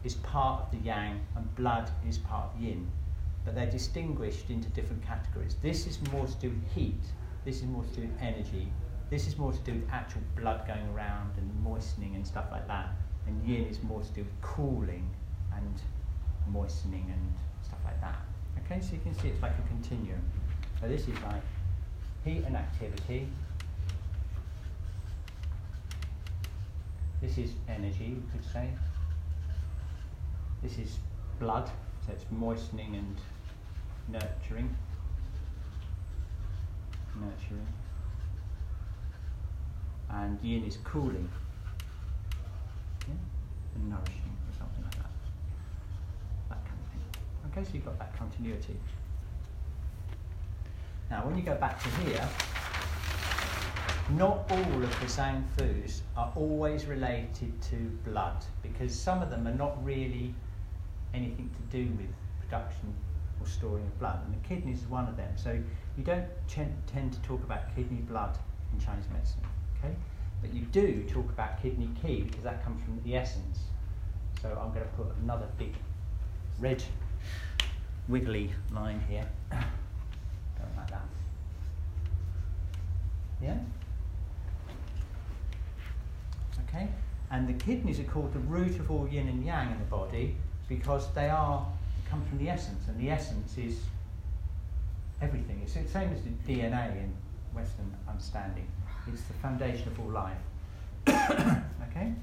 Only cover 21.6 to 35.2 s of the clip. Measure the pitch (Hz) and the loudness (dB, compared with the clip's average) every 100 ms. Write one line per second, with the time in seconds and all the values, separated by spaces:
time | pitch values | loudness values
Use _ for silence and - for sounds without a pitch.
21.6 | - - - - - - 147 160 135 123 | 2 0 0 -4 -4 -2 0 2 2 2
22.6 | - - 107 - - 127 139 - - - | 0 -2 -2 -2 0 0 0 -4 -2 -2
23.6 | - - - - - - - - - - | -2 -2 0 0 0 0 0 -2 -4 -6
24.6 | - - - - - - - - - - | -6 -4 -4 -4 -4 -4 -6 -4 -2 -2
25.6 | - - - - - - - - - - | -4 -6 -6 -4 -4 -4 -4 -2 -2 -4
26.6 | - - - - - - 127 123 117 - | -4 -4 -4 0 2 2 4 4 2 0
27.6 | - 110 101 92 117 127 - - - 123 | -2 0 0 0 0 -2 -2 -2 -2 0
28.6 | 123 127 - - - - - - - - | 0 2 2 2 2 0 0 -2 0 0
29.6 | - - - - - - - - - - | 0 -2 -4 -4 -6 -4 -4 -2 -2 -2
30.6 | 120 113 107 - - - - - 113 113 | -2 -2 -2 -2 -2 -4 -4 -2 2 2
31.6 | 131 - - - - 95 - 113 113 113 | 0 -4 -4 -4 -4 -4 -4 0 2 0
32.6 | - 107 104 101 101 98 - - - - | -2 -4 -4 -4 -4 -4 -6 -8 -8 -8
33.6 | - - - - - 110 - 95 - 113 | -8 -6 -6 -6 -4 -2 -2 -2 -2 0
34.6 | 127 123 - - - - | 0 0 -2 -4 -2 0